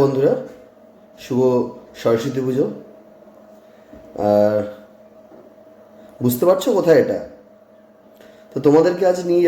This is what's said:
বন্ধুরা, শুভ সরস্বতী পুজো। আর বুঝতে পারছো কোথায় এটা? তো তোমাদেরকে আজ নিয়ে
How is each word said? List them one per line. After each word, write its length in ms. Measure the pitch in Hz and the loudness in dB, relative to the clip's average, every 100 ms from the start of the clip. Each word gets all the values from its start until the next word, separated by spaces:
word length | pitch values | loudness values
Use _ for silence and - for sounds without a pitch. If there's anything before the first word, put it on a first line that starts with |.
বন্ধুরা, 300 | 139 131 156 - - - - _ - _ _ - | 4 2 0 -2 -6 -18 -20 _ -20 _ _ -20
শুভ 160 | - 127 127 123 - - - - | -6 0 0 0 -2 -10 -20 -6
সরস্বতী 380 | 139 113 143 131 127 | -2 0 -2 -6 -4
পুজো। 200 | 127 127 - - - - - - - - - - - - - - - 104 | -2 -4 -8 -18 -20 -20 -20 -20 -20 -20 -20 -20 -20 -20 -20 -16 -6 0
আর 260 | 104 104 107 104 - - - - - - - - - - - - - - - | 2 2 0 -4 -12 -20 -20 -20 -20 -20 -20 -20 -20 -20 -20 -20 -20 -20 -4
বুঝতে 220 | 123 - 175 | -2 0 0
পারছো 200 | 190 262 196 | 2 0 0
কোথায় 200 | 160 143 | 4 4
এটা? 160 | 104 90 78 - - - _ - _ _ - - - - - | 2 -2 -10 -20 -20 -20 _ -20 _ _ -20 -20 -20 -20 -14
তো 40 | - 143 | -2 2
তোমাদেরকে 360 | 151 180 180 185 | 4 4 0 0
আজ 80 | 180 175 | 0 -2
নিয়ে 120 | 175 | 2